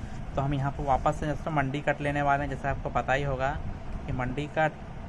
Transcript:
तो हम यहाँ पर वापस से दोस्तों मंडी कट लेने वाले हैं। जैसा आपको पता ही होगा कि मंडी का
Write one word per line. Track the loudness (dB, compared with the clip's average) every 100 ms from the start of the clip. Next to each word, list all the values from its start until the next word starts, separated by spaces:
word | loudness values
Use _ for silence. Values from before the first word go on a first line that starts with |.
| -6 -6 -4 -2
तो |
हम | 0
यहाँ | 2 0
पर | 0 2
वापस | 4 4 2
से | 0
दोस्तों | -2 0
मंडी | 0 2 0
कट | 0 0
लेने | 0 2
वाले | 4 2
हैं। | 2
जैसा | -2 -2
आपको | -2 0
पता | 0 2
ही | 2
होगा | 2 0 0 0 -4 -6 -6 -6 -2
कि |
मंडी | -2 0 -2 0
का | 2 2 0 -8 -10